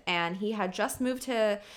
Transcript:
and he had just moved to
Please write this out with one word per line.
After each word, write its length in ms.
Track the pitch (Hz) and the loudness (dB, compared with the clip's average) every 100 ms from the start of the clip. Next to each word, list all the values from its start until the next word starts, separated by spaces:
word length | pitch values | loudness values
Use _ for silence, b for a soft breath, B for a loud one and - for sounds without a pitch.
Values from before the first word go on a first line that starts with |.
| - | -2
and 300 | 175 170 185 | 0 0 0
he 160 | 208 | -2
had 180 | 214 185 | 0 -2
just 300 | 185 220 - | 0 -2 2
moved 220 | 254 262 | 0 0
to 360 | 254 233 214 202 B | -2 2 2 2 B